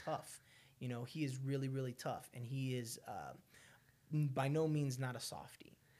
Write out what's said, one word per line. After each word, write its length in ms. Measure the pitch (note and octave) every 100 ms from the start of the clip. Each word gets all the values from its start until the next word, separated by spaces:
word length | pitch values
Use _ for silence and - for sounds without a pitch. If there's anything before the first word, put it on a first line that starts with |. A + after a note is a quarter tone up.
tough. 360 | - C#3+ - - - - - -
You 80 | B2+
know, 160 | A#2+
he 200 | A#2 D#3
is 120 | C#3+ C3
really, 240 | C3+ C#3 C3+
really 240 | C3+ B2+
tough, 360 | B2 D3 A2+ -
and 100 | B2+ A#2+
he 280 | C3+ C3
is, 240 | B2+ A2+ - -
uh, 260 | G2 C#2 C2 - - - - - - -
n-, 180 | D3+ D3
by 160 | C3 C3+
no 180 | D3+ D#3+
means 320 | D3+ C#3+ B2
not 160 | B2+
a 60 | A#2+
softie. 560 | - D2+ C#3 - - - -